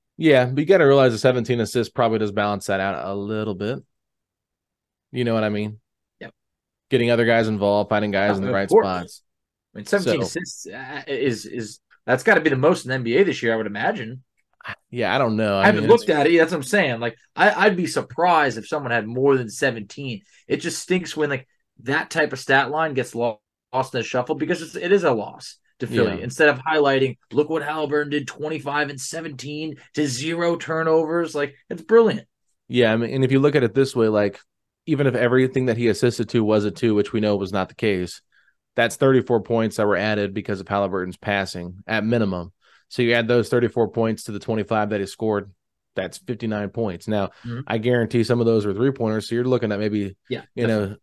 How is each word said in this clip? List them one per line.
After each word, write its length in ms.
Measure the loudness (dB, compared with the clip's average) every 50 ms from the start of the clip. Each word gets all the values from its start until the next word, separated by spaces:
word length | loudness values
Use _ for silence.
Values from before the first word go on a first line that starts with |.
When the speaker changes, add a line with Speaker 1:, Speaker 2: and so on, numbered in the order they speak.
| _ _ _
Speaker 1:
Yeah, 300 | 0 4 4 6 6 4
but 120 | 2 0 0
you 40 | 2
gotta 220 | 4 6 6 8
realize 260 | 6 8 8 6 6 4
the 60 | 4
seventeen 420 | 2 2 2 2 0 0 0 0
assists 320 | 0 0 0 -2 -2 -2 0
probably 260 | 0 0 2 2 0
does 140 | -2 -2 -2
balance 340 | -2 -2 -2 -2 -4 -4
that 140 | -4 -2 -2
out 260 | -2 -2 -4 -4 -6
a 80 | -6 -6
little 400 | -6 -6 -6 -6 -6 -6 -6 -6
bit. 260 | -6 -6 -6 -8 -8 -10 _ _ _ _ _ _ _ _ _ _ _ _ _ _ _ _ _ _ _ _ _ _ _ _ _ -6
You 120 | -4 -2
know 100 | 0 0
what 100 | 0 0
I 40 | 0
mean? 320 | -2 -2 -4 -6 -8 -12 _ _ _ _ _ _ _ -20
Speaker 2:
Yep. 120 | -20 -20 -20 _ _ _ _ _ _ _ _ _ _ -2
Speaker 1:
Getting 200 | 0 2 2 2
other 140 | 2 4 4
guys 240 | 4 4 4 2 2
involved, 400 | 0 0 2 2 2 2 2 2
finding 220 | 0 0 0 0
guys 260 | 0 2 2 2 0
in 60 | 0 -2
the 60 | -2
Speaker 2:
Of 60 | -2
Speaker 1:
right 140 | -2 0 2
Speaker 2:
course. 160 | 4 4 4
Speaker 1:
spots. 380 | 2 0 -4 -6 -10 -14 -20 _ _ _ _ _ _ _ _ _ _ -18
Speaker 2:
I 40 | -16
mean, 80 | -8
seventeen 340 | -2 -2 -2 0 0 0 0
Speaker 1:
So 60 | -2
Speaker 2:
assists, 400 | -4 -6 -8 -10 -12 -14 -16 -16
uh, 360 | -16 -16 -14 -14 -12 -12 -12 -10
is, 400 | -8 -6 -2 -2 -2 -2 -2 -6
is, 340 | -10 -10 -10 -10 -10 -12 -18 _ _ _ _ _
that's 160 | -2 -2 0 4
gotta 180 | 4 4 4
be 100 | 4 2
the 60 | 2
most 280 | 2 4 2 2 2 -2
in 60 | -6
the 40 | -6
N 60 | -4 -2
B 140 | 0 2
A 80 | 4 4
this 180 | 2 0 -2 -2
year, 120 | -2 0
I 20 |
would 100 | 0 -2
imagine. 560 | -4 -6 -4 -4 -4 -4 -4 -8 -12 -14 -16 -18 _ _ _ _ _ _ _ -16 -16 -16 -16 _ _
Speaker 1:
Yeah, 240 | -6 -4 -2 0 0
I 40 | 2
don't 180 | 2 0 0
know. 200 | 0 0 0 2 4
I 40 | 4
Speaker 2:
I 40 |
haven't 160 | 4 4 4 4
Speaker 1:
mean, 80 | 6
Speaker 2:
looked 140 | 4 4 4
Speaker 1:
it's 80 | 2 2
Speaker 2:
at 140 | 2 4
it. 120 | 4 6 6
That's 140 | 4 4 2
what 60 | -4
I'm 40 | -4
saying. 380 | -2 0 0 2 0 0 -4
Like, 160 | -6 -6 -8 -10 _ _ -2
I, 300 | 2 2 4 4 4 2
I'd 100 | 2 2
be 100 | 0 -2
surprised 720 | -4 -4 -4 -6 -6 -4 0 2 4 4 4 2 0 -2
if 100 | -6 -8 -6
someone 240 | -6 -6 -4 -2 -2
had 140 | -2 -2
more 300 | -4 -4 0 2 4 4
than 120 | 2 2 -4
seventeen. 720 | -6 -2 -2 -2 -2 -4 -8 -14 -14 -12 -12 -10 -10 -12 -14 _ _ _ _
It 120 | -6 -6 -4
just 220 | -4 -6 -8 -6
stinks 360 | -4 -2 -2 -2 -2 -4 -4
when, 140 | -4 -2 -2
like, 180 | -2 -4 -8 _ _ _ _ _ _ _ -6
that 280 | -4 -4 -4 -4 -4
type 220 | -4 -2 -2 -2 -4
of 60 | -6
stat 320 | -2 2 4 4 4 2
line 240 | 0 -2 -2 -2 -2
gets 200 | -4 -4 -4 -4
lo-, 260 | -4 -2 -2 -4 -6 _ _ _ _ _ _ -4
lost 220 | -4 -4 -2 -4
in 40 | -6
the 40 | -6
shuffle 320 | -4 -4 -4 -2 -2 -4
because 260 | -4 -2 -4 -4 -4 -6
it's, 140 | -10 -10
it 160 | -6 0 2 2
is 120 | 4 4
a 80 | 2 0
loss 440 | 0 -2 -8 -12 -16 -18 -20 -20 _ _ _ _ -10
to 80 | -8 -4
Philly. 300 | 0 0 0 0 0 -4
Speaker 1:
Yeah. 60 | -8
Speaker 2:
Instead 240 | -6 0 4 4 4
of 120 | 4 2
highlighting, 580 | 0 -2 0 2 4 4 4 2 2 0 -2 -6 _ _ -2
"Look 180 | -2 0 0
what 120 | -2 -4 -4
Halliburton 480 | -4 -4 -4 -4 -2 -2 -2 -2 -2
did, 160 | -4 -6 -6
twenty-five 640 | -8 -10 -10 -8 -8 -8 -8 -8 -6 -4 -4 -4 -4
and 120 | -6 -10
seventeen 760 | -12 -10 -10 -10 -10 -10 -12 -12 -12 -10 -10 -8 -8 -10 -10 -12 -18 _ -4
to 120 | -4 -2
zero 500 | -2 -2 -4 -6 -6 -4 -2 0 -2 -2
turnovers." 800 | -2 -4 -4 -4 -2 0 2 2 2 2 2 0 -2 -2 -2 -4
Like, 220 | -4 -4 -4 -6 _ _ -12
it's 140 | -12 -10 -2
brilliant. 440 | 4 6 6 6 6 4 -2 -6 _ _ _ _ _ _ _ _ -2
Speaker 1:
Yeah, 240 | 2 4 4 4 4
I 40 |
mean, 160 | 2 0 -2 -2
and 120 | 0 0
if 80 | 2 4
you 80 | 4
look 160 | 4 4 4
at 80 | 4 2
it 100 | 2 2
this 200 | 2 0 2 2
way, 140 | 2 2 2
like, 300 | 4 2 2 0 -2 -6 _ _ _ _ _ _ _ _ _
even 200 | -4 -2 0 0
if 80 | 0 2
everything 520 | 2 2 2 4 4 2 2 0 0 0
that 100 | 0 0
he 120 | 2 2 0
assisted 400 | 2 2 2 0 2 0 -2 -2
to 140 | 0 0 2
was 200 | 2 2 2 2
a 60 | 0
two, 240 | -2 -2 0 2 2
which 180 | 2 0 0 -2
we 80 | -2
know 160 | 0 0 0
was 160 | 0 -2 -4 -4
not 160 | -4 -4 -4
the 60 | -6
case, 480 | -4 -2 -2 0 -2 -2 -6 -8 -14 _ _ _ _ _ _ _ _ _ _ _
that's 200 | 0 0 0 0
thirty-four 460 | 2 4 4 4 4 4 2 0 -2 0
points 340 | 0 0 0 0 0 0
that 100 | 0 0
were 100 | 0 2
added 360 | 0 0 0 0 0 -2 -2 -4
because 280 | -6 -6 -6 -6 -6
of 80 | -6 -4
Halliburton's 500 | -2 -2 0 0 -2 -4 -4 -6 -8 -8
passing 640 | -4 -2 -2 -2 -2 -4 -6 -10 -12 -12 -14 -14 -8
at 180 | -4 -4 -2 0
minimum. 480 | 0 0 0 0 0 -2 -6 -8 -10 -16 _ _ _ _ _ _ _
So 140 | -4 0 0
you 120 | 2 2
add 120 | 2 2
those 220 | 2 2 2 2 2
thirty-four 400 | 0 0 0 0 0 0 -2 -2
points 360 | 0 -2 -2 -2 -2 -4 -8
to 80 | -10 -10
the 60 | -10
twenty-five 520 | -6 -6 -4 -4 -2 -2 -2 -2 -2 -2
that 100 | -2 -4
he 60 | -4
scored, 440 | -6 -8 -6 -4 -2 -2 -2 -4 -8 -14 _ _ _ _ _ _ _ -8
that's 220 | -8 -8 -8 -8 -12
fifty-nine 500 | _ -10 -10 -6 -6 -6 -6 -4 -6 -6
points. 400 | -6 -6 -6 -6 -6 -8 -6 -4
Now, 220 | -2 -2 -2 -4 -6 _ -14
Speaker 2:
Mm-hmm. 160 | -12 -12 -10 -6
Speaker 1:
I 120 | -4 -4 -2
guarantee 440 | 0 2 2 2 2 0 0 0 2
some 160 | 2 2 2
of 80 | 2
those 200 | 2 2 2 2
were 80 | 0 -2
three-pointers, 540 | 0 0 0 0 0 -2 -2 -2 -4 -4 -4
so 60 | -4
you're 100 | -2 0
looking 280 | 0 0 0 0 -2 -2
at 80 | -2
maybe, 360 | -2 -2 -2 -2 -4 -6 -8 _ _ -10
Speaker 2:
Yeah, 140 | -10 -10 -10 _ -6
Speaker 1:
you 120 | -2 -2 0
know, 120 | 0 0
Speaker 2:
definitely. 220 | -2 -4 -6 -10